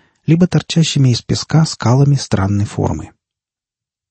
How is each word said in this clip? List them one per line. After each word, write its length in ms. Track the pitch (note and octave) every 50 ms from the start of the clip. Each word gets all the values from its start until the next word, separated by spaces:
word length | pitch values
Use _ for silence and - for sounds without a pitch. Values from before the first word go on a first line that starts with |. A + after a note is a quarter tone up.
| _ _ _ _ _
либо 220 | - D#3 E3+ F#3 F3
торчащими 640 | - D#3 - - - E3 E3 - - D3 C3+ B2+
из 120 | A#2+ A2
песка 440 | - - B2 A2+ - - - D3+ D#3+
скалами 500 | - - - - A2+ B2 C3 C#3+ C#3 C#3+
странной 500 | C3 - - - G2+ F#2+ G2 G2+ G2+ G#2
формы. 460 | - - - - - E2+ D#2 - - - _ _ _ _ _ _ _ _ _ _ _ _ _ _ _ _ _ _ _